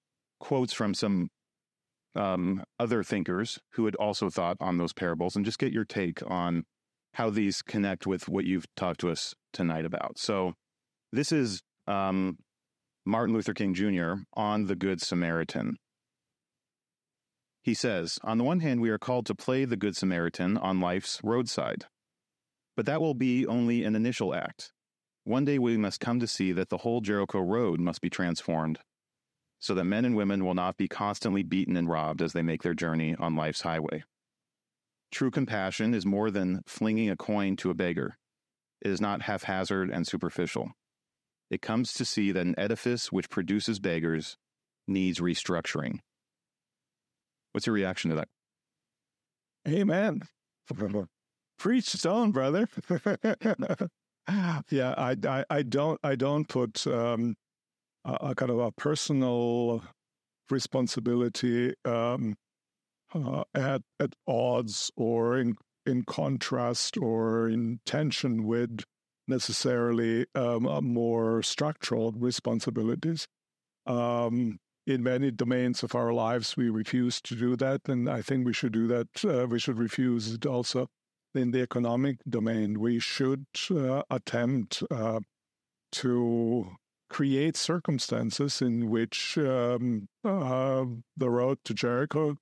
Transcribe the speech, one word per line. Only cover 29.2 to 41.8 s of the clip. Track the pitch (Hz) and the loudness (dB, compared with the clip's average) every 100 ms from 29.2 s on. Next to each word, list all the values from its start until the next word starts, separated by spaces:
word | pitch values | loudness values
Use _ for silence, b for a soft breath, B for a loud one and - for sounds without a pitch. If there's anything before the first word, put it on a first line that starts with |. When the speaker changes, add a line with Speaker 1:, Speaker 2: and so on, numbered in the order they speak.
| _ _ _ _ | _ _ _ _
Speaker 1:
So | - | -2
that | 92 | 0
men | 90 104 | 2 2
and | 123 107 | 2 2
women | 98 98 | 2 2
will | 92 | 0
not | 90 90 - | 0 -2 -2
be | 95 | -4
constantly | - 104 101 113 98 | -2 -4 -2 0 0
beaten | 87 92 - 90 | 0 0 0 0
and | 85 | 2
robbed | 80 78 78 | 0 0 0
as | 82 | -2
they | 85 | 0
make | 82 78 | -2 0
their | 87 | -2
journey | 78 82 80 80 82 | -2 0 0 0 -2
on | 85 78 | -2 0
life's | 78 - | -2 -4
highway. | 85 82 76 78 - _ _ _ _ _ _ _ _ _ _ | -4 -4 -4 -8 -12 _ _ _ _ _ _ _ _ _ _
True | - 131 | -2 0
compassion | 147 120 107 95 - 110 | 2 0 0 -2 0 0
is | 113 92 | 2 2
more | 98 110 | 2 2
than | 98 92 92 - | 0 0 -2 -6
flinging | - 110 110 110 | -4 0 2 0
a | 92 | -2
coin | - 104 98 95 | -2 0 0 0
to | 92 | -2
a | |
beggar. | 87 87 82 - - _ _ _ _ _ _ | 0 0 0 -4 -6 _ _ _ _ _ _
It | 101 | -2
is | 95 | 0
not | 104 101 | 0 -2
haphazard | - 98 - 95 92 98 92 | -2 -4 -2 -4 -2 0 -2
and | 87 82 | -2 -4
superficial. | 90 85 - 85 - - - _ _ _ _ _ _ - | -4 -4 -2 -4 -4 -8 -10 _ _ _ _ _ _ -8
It | - | -8
comes | - 113 | -2 -2